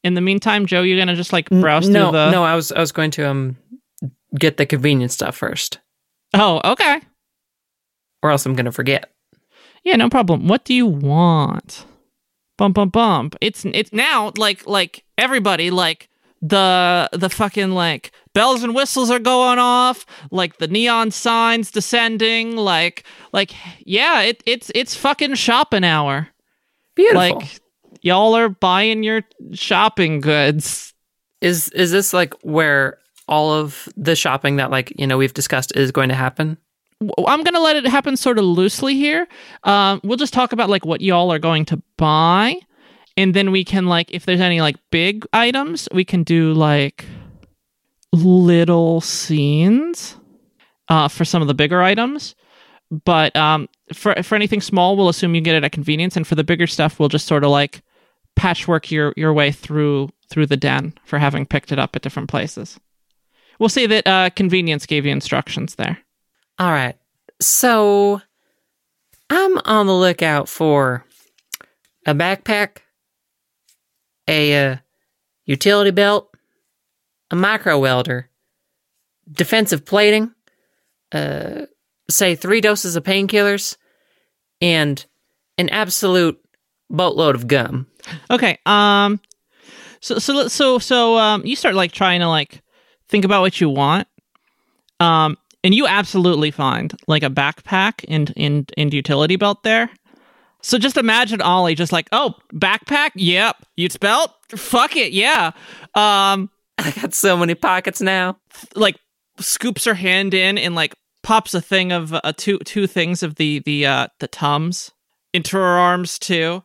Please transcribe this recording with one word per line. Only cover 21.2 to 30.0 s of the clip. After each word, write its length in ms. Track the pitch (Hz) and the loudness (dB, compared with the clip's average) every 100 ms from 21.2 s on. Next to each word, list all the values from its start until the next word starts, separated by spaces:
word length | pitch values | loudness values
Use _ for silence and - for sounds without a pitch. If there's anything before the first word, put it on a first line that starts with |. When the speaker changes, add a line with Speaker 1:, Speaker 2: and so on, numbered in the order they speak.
| 240 226 233 233 214 | -2 0 0 0 -2
Speaker 1:
descending, 840 | 214 - 240 233 220 220 226 226 233 | -6 -2 0 0 0 -2 -2 -4 -4
like, 480 | 208 165 170 - - - - | -2 0 -2 -4 -20 -20 -8
like, 220 | 196 196 - 180 - | -4 -4 -8 -20 -20
yeah, 420 | - 196 294 311 | -4 0 2 2
it, 220 | 208 233 - | 0 -2 -4
it's, 260 | 240 - 226 | -6 -4 -4
it's 200 | 254 - | -4 -4
fucking 400 | 277 277 285 269 | -2 -2 -2 -2
shopping 480 | - 240 269 208 | 0 2 2 0
hour. 440 | 180 156 143 139 156 _ _ _ _ _ _ | 2 2 0 -4 -6 _ _ _ _ _ _
Speaker 2:
Beautiful. 260 | - 403 403 | 2 4 6
Speaker 1:
Like, 400 | 180 - 139 - _ _ _ - | 2 0 -8 -18 _ _ _ -6
y'all 340 | 175 185 220 226 | 0 2 4 4
are 140 | 226 | 2
buying 520 | 190 190 180 220 220 | 0 0 2 0 -2
your 220 | 214 220 214 _ 175 | -2 -4 -6 _ -18
shopping 680 | - - 180 214 214 | -12 -2 2 2 2